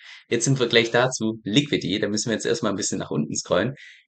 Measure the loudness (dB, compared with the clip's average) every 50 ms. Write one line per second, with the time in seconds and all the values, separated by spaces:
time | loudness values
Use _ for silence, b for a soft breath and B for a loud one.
0 | B B B B B B -2 0 2 2 2 2 2 4 4 4 4 4 4 2
1 | 2 2 0 -2 -2 -2 -4 -4 -4 0 2 2 2 2 -2 -2 0 -2 -2 -2
2 | -2 -2 -2 -2 -2 -2 -2 -2 0 -2 -2 0 0 -2 -2 -2 -4 -4 -4 -4
3 | -4 -4 -2 -4 -2 -2 -4 -6 -2 0 2 2 2 0 -2 B B B B B
4 | B